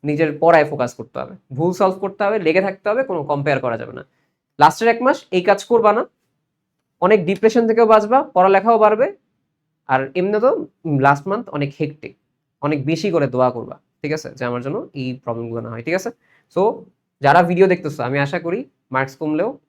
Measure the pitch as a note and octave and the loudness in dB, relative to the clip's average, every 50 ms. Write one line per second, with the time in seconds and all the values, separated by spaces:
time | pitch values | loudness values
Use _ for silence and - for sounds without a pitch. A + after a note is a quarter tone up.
0 | - D3 D3 D3 E3 D3+ D3 D3 E3+ E3+ E3+ D#3+ D3 D3 D3+ C#3+ B2 A#2+ - - | -2 -4 0 0 0 -2 0 2 4 6 6 6 4 2 -2 -4 -4 -6 -6 -12
1 | A2+ _ _ - - - F#3+ - _ _ C3+ B2+ E3 F3+ F3+ - G#3 F#3+ F#3+ G3 | -18 _ _ -12 -12 -12 -14 -20 _ _ -6 -4 -2 -2 0 0 0 0 0 -2
2 | G3 F#3+ G3 _ G#3 G3+ A3 G#3+ F3 D#3 D#3+ F#3 F#3+ G3 F#3 _ _ G#3 G#3+ B3 | -8 -10 -6 _ -4 -2 -2 0 0 2 2 2 0 -2 -8 _ _ -4 -2 -2
3 | C4 C4 F#3 D#3+ C#3 D3 D3 C#3+ C#3 D3+ C#3 C3 B2+ B2 A#2 A2 - - - B2+ | -2 -4 -6 -6 -4 -4 -4 -2 0 -2 -2 -2 -2 -4 -6 -6 -10 -14 -14 -16
4 | - _ _ _ _ _ _ _ _ _ _ - D3 D#3 D#3+ - A3+ A#3 A#3 A#3 | -18 _ _ _ _ _ _ _ _ _ _ 4 4 4 4 4 2 2 2 2
5 | B3 C4 C#4+ - - _ F#3 F#3 F3 G#3 G3 G3 - _ A#3 A3+ - G#3 G#3 A3+ | 2 0 0 0 -4 _ -4 0 2 2 0 0 0 _ 0 4 4 4 2 2
6 | C#4+ _ _ _ _ _ _ _ _ _ _ _ _ _ _ _ _ _ _ _ | -4 _ _ _ _ _ _ _ _ _ _ _ _ _ _ _ _ _ _ _
7 | F3 F#3 G#3+ G#3 E3 E3 G3 F#3+ A3 A3 A3 A#3+ A#3 A3+ A3+ A3+ A#3 A3 A3 A3 | 2 2 2 2 2 -2 -4 0 0 2 2 2 0 0 2 2 4 6 6 4
8 | G#3 G#3 B3 C4+ C#4 - _ F#3 F#3 G3 G3 G3 F#3+ A#3 A#3 G#3+ G#3+ G#3+ A3 G#3+ | 4 2 0 0 0 0 _ 2 4 4 4 4 4 2 4 4 4 4 4 2
9 | C4 F#4+ G4+ _ _ _ _ _ _ _ _ _ _ _ _ _ _ - C3 C3 | 0 -2 -4 _ _ _ _ _ _ _ _ _ _ _ _ _ _ -2 0 0
10 | C3+ C3+ - F3+ F3+ G3 G#3 G#3+ A3 C4 A4+ - - - _ _ _ E3 D3 C3 | 0 -2 -4 -2 -2 0 0 2 2 2 0 0 -6 -12 _ _ _ -2 0 2
11 | C3+ C#3 D3 C#3+ - F#3+ G3 A#3 B3 - - C#3+ C#3+ C#3 - _ D#3 C#3+ D3 _ | 4 4 2 2 -2 -6 -6 -6 -6 -8 -6 -6 -6 -6 -4 _ -6 -6 -6 _
12 | - - - _ _ _ _ _ _ _ _ _ C#3 D3 D#3+ C#3+ B2 C#3+ E3 D#3+ | -18 -20 -20 _ _ _ _ _ _ _ _ _ -4 -4 -4 -2 -2 -4 -4 -2
13 | - G#3 E3+ E3 C#3+ B2 A#2+ B2 B2+ B2+ A#2+ A#2+ A2 - - - _ _ _ _ | -2 -2 0 0 -2 0 0 0 0 0 0 -4 -12 -12 -16 -18 _ _ _ _
14 | - C#3+ D#3 D#3 - - - - B2+ A#2+ A#2+ B2 A#2+ C#3 E3 A3+ E4 - _ C#3+ | -8 -6 -6 -6 -8 -14 -12 -8 -6 -6 -6 -6 -6 -6 -8 -8 -10 -10 _ -8
15 | B2+ B2+ B2+ C3 _ A#2+ A#2 A#2 A#2 A#2 A2+ A#2 A2+ A#2 A#2 A2+ A#2 D#3+ E3+ F#3+ | -8 -8 -8 -8 _ -8 -8 -8 -8 -8 -8 -10 -10 -10 -12 -10 -6 -4 -4 -4
16 | - A#3+ - _ _ _ _ _ _ _ _ E3+ F#3+ A3 - - - _ _ _ | -4 -8 -14 _ _ _ _ _ _ _ _ 0 0 0 0 -4 -14 _ _ _
17 | _ _ _ _ C#3+ C#3 C#3+ F3 F3 E3+ F3+ E3+ G3 F#3 F3+ F3 - D3 C#3 - | _ _ _ _ 2 4 6 6 4 4 4 4 4 4 4 0 -2 -10 -8 -6
18 | A#2+ B2 C3+ C#3+ C#3+ C#3 F3+ F3 E3+ E3+ F3+ A#3 C#4+ _ _ _ _ _ C3 C3 | -6 -4 -2 -2 -2 -2 -4 -6 -6 -6 -6 -6 -8 _ _ _ _ _ -2 -2
19 | C3+ C3+ C3+ _ D#3+ D3+ D3+ D#3 F#3 A#3 C#4+ - _ | -2 -2 -6 _ -6 -4 -2 -2 -2 -4 -6 -10 _